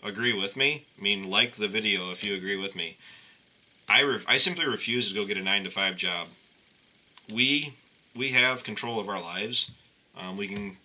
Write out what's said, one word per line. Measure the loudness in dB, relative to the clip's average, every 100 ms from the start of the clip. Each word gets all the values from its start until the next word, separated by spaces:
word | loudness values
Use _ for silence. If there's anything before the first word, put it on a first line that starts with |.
agree | -8 0 0
with | 2 -2 0
me. | 0 0 -10 -4
I |
mean, | 0 0 2
like | 2 2 0
the | -2
video | 0 0 0 -2
if | -6
you | -4 -4
agree | -2 -4
with | -4
me. | -6 -8 -10 -20 -20 -20 -20 _ _ _ _ 2
I | 4
ref-, | 4 2 2
I | 4
simply | 4 4 -2
refuse | -2 0 0 0
to | -2
go | -2
get | -2
a |
nine-to-five | 0 0 0 0 -2 0
job. | -2 -2 -6 -12 -20 _ _ _ _ _ _ -20 -10
We, | 2 4 4 0 -12 _ _ _ -6
we | 0
have | 4 4 2
control | -4 -6 -2 -2
of | -2
our | -4
lives. | -4 -6 -2 -2 -2 -6 -20 _ _ -12
Um, | -10 -6
we | -6
can | -6 -8 -12